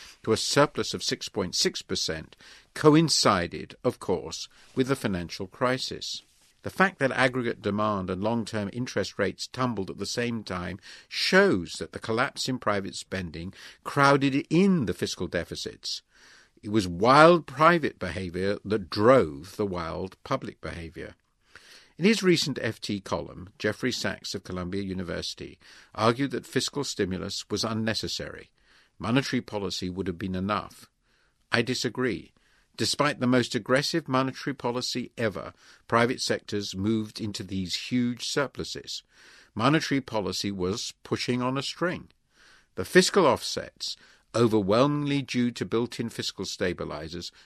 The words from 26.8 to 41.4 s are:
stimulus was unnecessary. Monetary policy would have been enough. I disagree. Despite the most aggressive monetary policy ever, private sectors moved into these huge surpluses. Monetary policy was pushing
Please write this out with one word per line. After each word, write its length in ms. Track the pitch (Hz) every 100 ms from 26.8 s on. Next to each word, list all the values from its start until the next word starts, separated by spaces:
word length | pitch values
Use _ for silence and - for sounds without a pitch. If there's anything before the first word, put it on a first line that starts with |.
stimulus 640 | 131 - 92 92 90 - -
was 140 | 104
unnecessary. 880 | 110 110 110 107 - - 73 - - _ _ _ _ _
Monetary 420 | 98 131 135 127
policy 480 | - 104 95 - 92
would 200 | 90 95
have 100 | 85
been 160 | 95
enough. 560 | 92 95 101 - - - _ _ _ _ _ _
I 100 | 117
disagree. 680 | 120 123 123 123 127 85 98 _ _ _ _ -
Despite 420 | 110 - 147 -
the 60 | 123
most 280 | 127 117
aggressive 520 | 123 101 131 147 165 147
monetary 460 | 131 131 127 147
policy 580 | 127 123 123 123 127 - -
ever, 380 | 113 80 - - - - -
private 320 | 117 120 -
sectors 560 | - 107 - 104 101 95
moved 460 | 101 113 107 -
into 200 | 110 101
these 460 | 92 95 90 - -
huge 400 | 127 120 120 -
surpluses. 760 | 151 131 - 82 - - - - _ - - _
Monetary 480 | 101 123 156 - 139
policy 480 | - 113 92 92 104
was 420 | 98 90 113 - -
pushing 380 | - 113 - 123